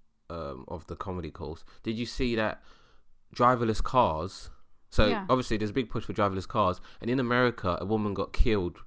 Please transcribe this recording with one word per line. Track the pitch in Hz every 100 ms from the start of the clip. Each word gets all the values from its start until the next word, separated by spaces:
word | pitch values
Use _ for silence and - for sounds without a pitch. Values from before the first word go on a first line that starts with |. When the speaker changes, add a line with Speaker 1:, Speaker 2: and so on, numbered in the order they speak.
| _ _ -
Speaker 1:
um, | 85 71 65 -
of | 80 -
the |
comedy | - 95 90 78
calls, | - 76 82 - -
did | - 113
you |
see | 120 - 127
that | 110 107 - - - - - - - -
driverless | - 123 123 117 110
cars? | - 127 101 78 90 - - - - - -
So | - 127
Speaker 2:
Yeah. | 214 180
Speaker 1:
obviously | 131 123
there's | 107 104
a |
big | 131 113
push | 113
for | -
driverless | 101 101 95 -
cars, | 110 92 90 - -
and | 113
in | 135
America | 120 123 123 113 92 87
a |
woman | 92 110 104
got | 98 -
killed | - 123 104 87 -